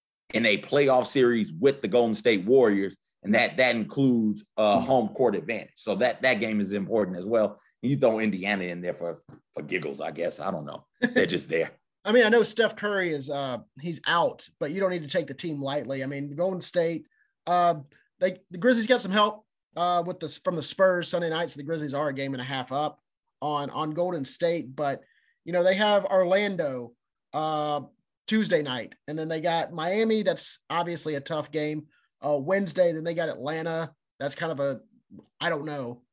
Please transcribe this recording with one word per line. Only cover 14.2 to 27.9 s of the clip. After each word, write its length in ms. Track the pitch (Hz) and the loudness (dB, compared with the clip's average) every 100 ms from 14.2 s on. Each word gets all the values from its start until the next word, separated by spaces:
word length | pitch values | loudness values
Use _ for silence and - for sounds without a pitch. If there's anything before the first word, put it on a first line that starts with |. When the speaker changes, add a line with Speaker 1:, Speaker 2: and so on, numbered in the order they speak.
| 147 - - - | 2 -2 -14 -8
Speaker 2:
but 140 | 147 | -6
you 80 | 185 | -2
don't 100 | 190 | -2
need 120 | 180 | -2
to 60 | 147 | -4
take 200 | 175 147 | -4 -4
the 60 | |
team 280 | 131 175 143 | -6 -8 -6
lightly. 400 | 139 147 123 135 | -4 -4 -6 -6
I 40 | 131 | -6
mean, 280 | 139 143 | -6 -6
Golden 260 | 143 180 185 | -4 -2 -2
State, 460 | - 180 165 160 - _ _ _ - | -2 0 0 -2 -10 _ _ _ 0
uh, 300 | 175 175 160 135 _ _ - | 4 4 2 -6 _ _ -2
they, 200 | 185 175 _ | -2 -2 _
the 80 | 175 | 0
Grizzlies 300 | 233 233 220 | 2 4 4
got 120 | 247 | 2
some 120 | 190 | 2
help, 320 | 208 208 214 _ _ _ 160 | 2 2 0 _ _ _ -2
uh, 260 | 175 175 | 0 2
with 140 | 170 180 | 0 -6
the, 100 | 156 - | -8 -6
from 140 | 185 170 | -4 -2
the 60 | |
Spurs 420 | 143 - 190 180 165 | -2 4 4 4 0
Sunday 240 | 175 170 | 0 0
night. 220 | 160 170 | -2 -4
So 60 | 147 | -6
the 60 | |
Grizzlies 300 | 143 165 147 | -6 -6 -4
are 140 | 139 151 | -2 -2
a 40 | |
game 220 | 135 135 | -4 -6
and 60 | 131 | -6
a 40 | |
half 280 | 127 135 123 | -6 -6 -4
up 260 | 139 151 - _ _ _ _ | -2 -4 -6 _ _ _ _
on, 300 | 147 147 143 | -4 -2 -4
on 220 | 139 156 | -4 -4
Golden 320 | 156 180 170 | -2 -2 -2
State, 500 | 135 - 170 170 127 | -6 -2 0 0 -4
but, 260 | 135 143 135 - _ _ _ | -4 -4 -4 -10 _ _ _
you 80 | - | -4
know, 100 | 180 | 2
they 120 | 185 190 | 4 4
have 280 | 214 202 - | 4 4 4
Orlando, 840 | 190 180 190 208 180 151 127 117 _ _ _ _ | 4 4 4 2 -2 -4 -4 -10 _ _ _ _
uh, 500 | 151 156 151 151 147 139 | -4 -2 0 0 -2 -4